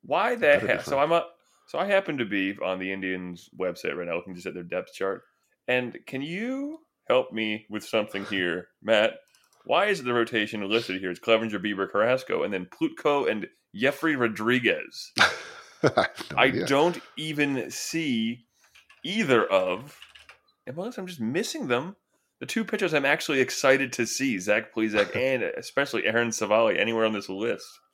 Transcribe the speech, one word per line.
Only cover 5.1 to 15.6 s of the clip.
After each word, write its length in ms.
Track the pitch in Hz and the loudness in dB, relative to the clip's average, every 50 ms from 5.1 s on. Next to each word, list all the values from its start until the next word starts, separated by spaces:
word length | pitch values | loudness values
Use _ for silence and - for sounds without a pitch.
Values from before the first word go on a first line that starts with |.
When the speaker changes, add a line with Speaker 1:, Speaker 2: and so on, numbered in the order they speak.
| 98 - _ _ _ _ _ _ _ _ _ - | -4 -4 _ _ _ _ _ _ _ _ _ -2
Speaker 1:
And 280 | 127 127 123 117 - - _ | -2 -2 -2 -4 -10 -12 _
can 160 | - - 131 | -10 -8 -8
you 600 | 139 156 170 196 226 247 262 269 277 294 320 320 _ _ _ _ _ | -6 -6 -6 -6 -6 -6 -6 -6 -8 -10 -10 -14 _ _ _ _ _
help 260 | - 123 127 123 - | 2 2 2 2 0
me 340 | - 110 110 107 107 107 - _ | -4 -4 -2 -2 -2 -6 -8 _
with 140 | 104 107 - | -8 -8 -6
something 400 | - - 113 104 104 - 98 95 | 0 0 0 0 0 -4 -8 -6
here, 420 | - 107 95 90 87 85 90 87 _ _ _ | -2 0 0 2 0 0 -2 -6 _ _ _
Matt? 380 | - 107 113 104 107 - - - _ _ _ _ _ _ _ _ _ - | 0 2 4 4 4 2 0 -6 _ _ _ _ _ _ _ _ _ 0
Why 180 | 135 170 202 | 2 2 4
is 140 | 214 196 170 | 2 0 0
the 140 | 123 123 120 | 0 0 2
rotation 460 | 120 117 113 123 110 104 104 113 107 101 95 | 2 2 2 2 0 0 0 -4 -6 -2 2
listed 300 | 107 - 113 - 92 95 | 0 0 2 0 -6 -4
here 100 | 95 90 | -4 -6
as 80 | 90 - | -6 -4
Clevinger, 400 | - - - 113 113 113 104 98 | 2 4 4 4 4 0 -4 -4
Bieber, 320 | 90 107 101 92 98 95 | -4 -4 -2 -2 -4 -2
Carrasco, 540 | - 101 107 120 127 131 - - 92 - - | 2 2 2 2 2 0 -2 -4 -2 -2 0
and 100 | 98 101 | -2 -2
then 120 | 92 90 | -4 -6
Plutko 640 | - - - 165 160 - - - 151 143 143 131 92 | -8 -6 -4 -4 -4 -4 -2 0 2 2 2 2 0
and 200 | 110 107 92 - _ _ _ _ - | -2 -2 -6 -10 _ _ _ _ -6
Jeffrey 400 | 101 120 135 143 - - 160 151 | -2 -2 -2 0 0 -2 -2 0
Rodriguez? 1000 | 131 120 117 107 90 110 117 123 127 120 104 82 73 - - - - - - _ | 2 0 0 0 -2 0 0 0 2 2 2 0 0 -4 -12 -14 -16 -16 -4 _
Speaker 2:
<laughs> 60 | - | 2
I 60 | - - - - - - - - | 2 2 2 -6 -12 -16 -16 -18